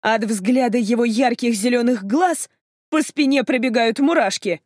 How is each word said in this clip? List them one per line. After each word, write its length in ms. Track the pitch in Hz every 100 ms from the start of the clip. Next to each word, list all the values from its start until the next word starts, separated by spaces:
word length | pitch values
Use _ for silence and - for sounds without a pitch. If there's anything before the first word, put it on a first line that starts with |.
От 220 | 220 220
взгляда 540 | 214 214 185 254 247 226
его 260 | 208 233
ярких 500 | 240 214 254 240 240
зеленых 500 | 220 226 240 240 247
глаз 440 | 196 262 370 320 - _ _ _ _
по 120 | 311
спине 400 | 302 - 285 277
пробегают 560 | 240 254 254 233 226 226
мурашки. 640 | 277 339 208 - 202 165